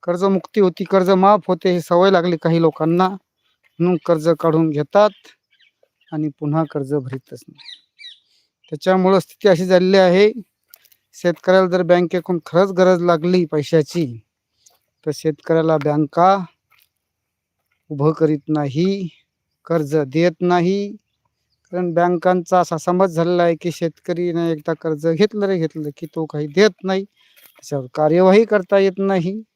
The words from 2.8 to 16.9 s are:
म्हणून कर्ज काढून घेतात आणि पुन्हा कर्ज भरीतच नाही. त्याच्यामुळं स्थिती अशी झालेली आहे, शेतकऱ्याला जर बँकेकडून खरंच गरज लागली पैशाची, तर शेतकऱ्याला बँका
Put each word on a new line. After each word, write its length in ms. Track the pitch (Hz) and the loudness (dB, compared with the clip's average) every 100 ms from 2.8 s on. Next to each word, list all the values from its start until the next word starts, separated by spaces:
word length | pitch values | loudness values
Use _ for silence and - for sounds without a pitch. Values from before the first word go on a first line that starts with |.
| 156 170 185 190 _ _ _ _ _ _ | -2 2 0 -2 _ _ _ _ _ _
म्हणून 180 | 175 175 - | -2 0 0
कर्ज 240 | 170 156 165 | -2 0 0
काढून 300 | 170 160 160 | 0 2 0
घेतात 580 | 147 147 202 208 202 _ _ _ _ _ _ _ _ _ | -2 0 2 2 0 _ _ _ _ _ _ _ _ _
आणि 180 | 156 151 - | -6 -6 -6
पुन्हा 240 | 151 151 160 | -4 -2 -2
कर्ज 220 | 151 135 147 | -6 -4 -6
भरीतच 480 | 127 131 _ 120 - | -6 -12 _ -20 -20
नाही. 340 | - - - _ _ - - _ _ _ _ _ | -20 -20 -20 _ _ -20 -20 _ _ _ _ _
त्याच्यामुळं 480 | 156 - 185 185 190 | -8 0 2 2 2
स्थिती 280 | - _ 208 | -2 _ 2
अशी 160 | 170 185 | 2 4
झालेली 320 | 180 185 196 | 2 4 4
आहे, 340 | 185 180 214 233 - _ _ _ _ _ _ - | 4 4 2 0 -16 _ _ _ _ _ _ -6
शेतकऱ्याला 520 | 175 170 - 185 185 | -4 -4 2 2 2
जर 140 | 180 175 | 0 2
बँकेकडून 540 | 180 175 180 - 180 - | 2 2 -4 -4 -6 -2
खरंच 260 | 165 196 180 | 0 0 2
गरज 240 | 185 185 | 2 2
लागली 420 | 175 170 170 185 170 | 2 0 2 0 0
पैशाची, 540 | 151 143 165 147 175 147 117 _ _ _ _ _ _ _ _ - | -4 0 0 0 -4 -6 -8 _ _ _ _ _ _ _ _ -10
तर 60 | |
शेतकऱ्याला 640 | 143 160 147 - 165 160 156 147 | -6 -6 -6 -2 0 2 0 0
बँका 500 | 147 151 - 180 196 175 _ _ _ _ | -2 -2 2 2 2 -2 _ _ _ _